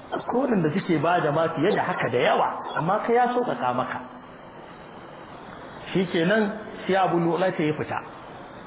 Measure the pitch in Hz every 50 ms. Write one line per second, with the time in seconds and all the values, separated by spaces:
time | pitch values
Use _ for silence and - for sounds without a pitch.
0 | - - - - - - - 240 277 262 233 196 165 151 143 190 156 - 170 151
1 | 147 165 175 175 151 151 143 160 165 160 160 143 143 208 202 - - - 180 -
2 | - 127 117 123 139 196 - - 156 - - - - - - - 151 170 196 214
3 | - - 233 240 247 240 247 247 240 - 139 117 123 127 123 127 127 - - -
4 | - - - - - - - - - - - - - - - - - - - -
5 | - - - - - - - - - - - - - - - - - - - 175
6 | 190 175 - 175 165 175 208 226 214 202 - - - - - - - - 185 190
7 | 185 175 170 170 170 170 170 165 185 190 180 180 165 151 151 151 - - - -
8 | - - - - - - - - - - - - -